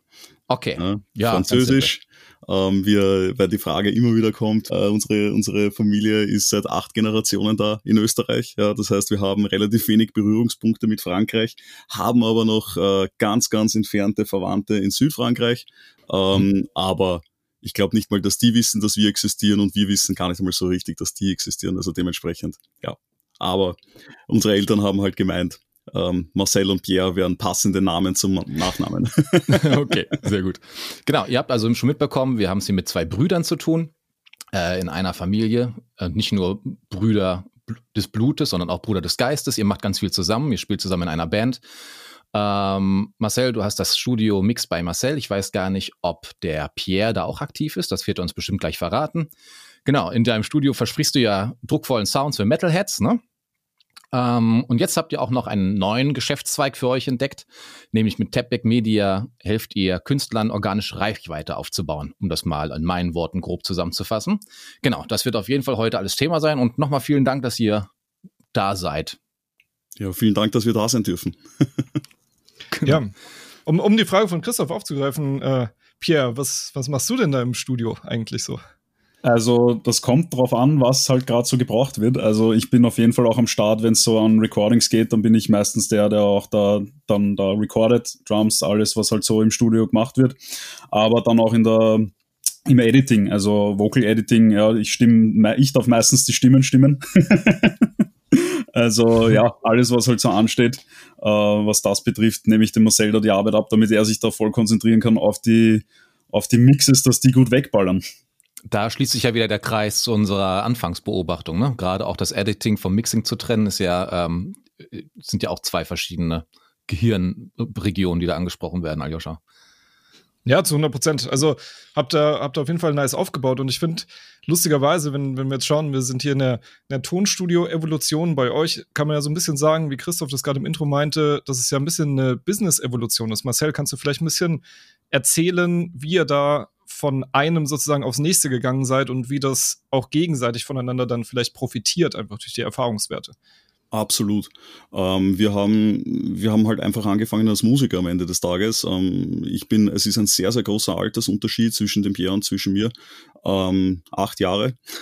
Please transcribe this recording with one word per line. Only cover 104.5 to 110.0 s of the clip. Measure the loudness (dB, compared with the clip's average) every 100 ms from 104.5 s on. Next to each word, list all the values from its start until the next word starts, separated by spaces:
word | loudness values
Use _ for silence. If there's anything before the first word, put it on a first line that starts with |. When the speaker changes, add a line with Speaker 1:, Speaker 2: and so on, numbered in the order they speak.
Speaker 4:
konzentrieren | 0 2 2 4 4
kann | 4 2
auf | 2 0
die, | 2 4 6 4 0 _ _ _ -4
auf | -4 2
die | 6
Mixes, | 8 6 6 4
dass | 4 4
die | 4
gut | 6 4
wegballern. | 4 2 0 2 0 -4 -18 _ _ _ -20
Speaker 1:
Da | -6 -4 -2
schließt | -2 -2
sich | 0
ja | 0
wieder | 2 0
der | -2
Kreis | -2 -2 0 -2